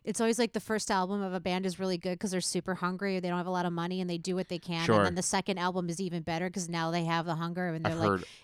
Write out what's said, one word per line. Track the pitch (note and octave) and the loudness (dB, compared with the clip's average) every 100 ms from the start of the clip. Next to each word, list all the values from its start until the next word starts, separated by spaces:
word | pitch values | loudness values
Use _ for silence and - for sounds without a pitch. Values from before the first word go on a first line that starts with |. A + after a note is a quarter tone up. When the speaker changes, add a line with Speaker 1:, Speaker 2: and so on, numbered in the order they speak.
Speaker 1:
it's | - G#3 | -6 0
always, | A3+ A#3 | 2 4
like, | A#3 | 0
the | G#3+ | -2
first | - G#3+ - | -2 -2 2
album | G3 F#3 G3+ | 2 2 0
of | F#3+ | -2
a | F3+ | -2
band | F3+ F#3 F#3+ | 0 0 0
is | F3 | 0
really | F#3+ F3 | 0 0
good | F#3 F3+ | -2 -2
'cause | G3+ | 0
they're | F3+ | 0
super | - F3+ F3+ F3+ | 0 -2 -2 -2
hungry, | F3+ F#3 G3+ F#3 | -2 0 0 0
they | F3 | 0
don't | F3 | 0
have | F3 | 0
a | |
lot | F3+ F3 | 0 0
of | |
money, | E3+ E3+ F#3 | 0 -2 -2
and | F3+ | -2
they | E3+ | -2
do | E3+ F#3 | -2 -2
what | F3+ | -2
they | F3 | -4
can. | - E3+ E3 | -4 0 4
Speaker 2:
Sure. | A3 | 6
Speaker 1:
And | F#3+ | 6
then | F3 | 2
the | |
second | F3+ G3 F3+ F#3 | 0 0 0 0
album | F3+ F#3 F3 | 0 0 -2
is | E3 | -2
even | F#3+ E3+ | -4 -4
better | D#3 E3 F3+ | -2 -2 -2
'cause | F#3+ E3+ | -4 -4
now | E3+ E3 | -2 0
they | F3 | 0
have | E3 E3 E3+ | 2 0 0
the | |
hunger | D#3+ E3+ E3+ F3+ | -2 -2 -2 -2
and | D#3+ | 0
they're | E3 | 0
Speaker 2:
I've | E3 | 2
Speaker 1:
like, | G#2 | 2
Speaker 2:
heard | F#2+ - - | 2 -2 -14